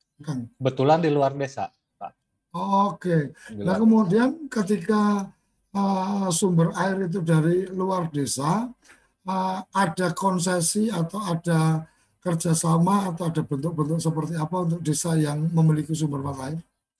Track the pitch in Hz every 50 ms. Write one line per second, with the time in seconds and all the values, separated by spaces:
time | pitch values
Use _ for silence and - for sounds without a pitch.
0 | _ _ _ - 143 160 139 123 117 113 - - 131 131 131 139 131 143 156 165
1 | 170 156 147 147 139 135 139 143 139 131 - 113 95 - _ _ _ _ _ _
2 | 101 - - _ _ _ _ _ _ _ - 175 185 196 196 196 202 202 - -
3 | - 180 170 160 143 123 - - - - 220 208 196 170 190 196 226 226 220 220
4 | 214 170 185 226 240 269 311 330 311 269 - 226 196 185 214 180 165 220 214 208
5 | 208 208 208 202 196 196 - _ _ _ _ _ _ _ - 196 196 196 196 190
6 | 190 202 202 196 190 185 165 - 214 185 175 160 165 170 - 170 180 196 190 190
7 | 190 170 170 196 165 165 165 156 151 165 175 185 190 180 190 185 185 190 190 185
8 | 175 165 147 143 139 120 - 127 139 156 185 214 240 247 247 _ _ - - _
9 | _ _ _ _ _ 185 190 190 185 185 185 190 - - - 190 196 170 160 -
10 | 185 170 165 - 185 190 185 180 170 185 180 175 165 165 - 208 214 226 196 170
11 | 165 165 - 208 208 180 170 165 - 170 165 160 160 160 160 160 160 - _ _
12 | _ _ _ _ - 180 170 165 - 175 160 160 - 165 165 165 170 185 196 202
13 | 196 185 165 165 175 165 165 156 - - 147 135 139 165 151 151 151 143 165 165
14 | - 165 160 156 147 147 170 160 156 160 180 185 175 165 165 175 160 151 147 -
15 | - 170 165 160 151 147 147 151 156 165 165 165 160 160 156 151 151 - 160 147
16 | 156 143 139 139 139 143 135 135 131 139 156 165 - _ _ _ _ _ _